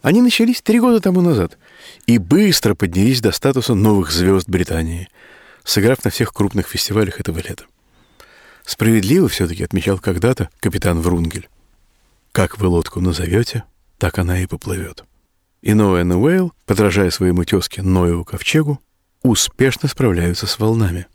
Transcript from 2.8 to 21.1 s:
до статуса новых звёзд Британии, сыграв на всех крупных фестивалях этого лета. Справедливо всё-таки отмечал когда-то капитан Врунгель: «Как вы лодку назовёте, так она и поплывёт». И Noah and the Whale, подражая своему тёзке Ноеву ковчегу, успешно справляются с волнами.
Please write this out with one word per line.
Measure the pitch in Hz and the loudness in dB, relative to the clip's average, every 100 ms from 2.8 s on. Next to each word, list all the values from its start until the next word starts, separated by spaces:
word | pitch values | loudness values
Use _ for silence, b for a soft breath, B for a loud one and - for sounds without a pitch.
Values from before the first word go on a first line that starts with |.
| 95 87 107 127 | -2 2 2 2
до | 107 | 0
статуса | - 143 131 120 | 0 0 0 0
новых | 107 107 101 82 | 2 4 2 0
звёзд | 82 90 98 87 | 0 2 2 0
Британии, | 87 87 82 80 85 90 B B B B B | -2 -2 -4 -4 -8 -12 B B B B B
сыграв | - - 107 131 - | -4 0 2 0 -2
на | |
всех | - 113 | -4 -6
крупных | - 98 104 - | -2 -2 -2 -6
фестивалях | - - 101 101 - | -6 -4 -2 -2 -4
этого | 98 82 | -8 -8
лета. | - - - _ _ b b b b b b b b | -8 -14 -16 _ _ b b b b b b b b
Справедливо | - 110 113 98 170 147 | -2 2 2 4 2 2
всё-таки | - 87 85 | 0 -4 -4
отмечал | - 95 - 95 | -4 -2 -2 -2
когда-то | - 85 110 123 87 _ | -2 -2 -2 -2 -6 _
капитан | 107 85 - 85 | -6 -2 -2 0
Врунгель: | 85 87 82 - - _ _ _ _ _ _ _ _ | 0 0 -2 -6 -16 _ _ _ _ _ _ _ _
«Как | - - - | -2 -2 0
вы | 95 | 0
лодку | 85 80 - | 0 -2 -4
назовёте, | 90 82 87 98 117 120 - _ _ _ | -4 -4 -2 -2 -2 -6 -10 _ _ _
так | 92 - | -4 -2
она | 90 90 | -2 -2
и | 92 | -4
поплывёт». | 80 - 90 82 - - _ _ _ _ _ | -8 -8 -8 -10 -16 -20 _ _ _ _ _
И | - | 0
Noah | 107 104 90 | 2 4 2
and | 87 | 2
the | 90 | 2
Whale, | 135 185 180 - - | 2 2 -2 -6 -4
подражая | 98 104 90 131 | 0 2 2 0
своему | - 92 90 | 2 0 0
тёзке | 85 98 - - | 0 -2 -2 -6
Ноеву | 95 92 87 85 | 0 2 2 0
ковчегу, | 85 92 - 151 147 139 _ _ _ _ | -6 -8 -2 -2 0 -6 _ _ _ _
успешно | 131 110 - - 131 - 143 | 0 0 -2 0 0 0 -6
справляются | - 127 87 87 87 95 | 0 0 2 0 -2 -6
с | - | -2
волнами. | 107 113 104 90 90 | 0 0 0 -2 -10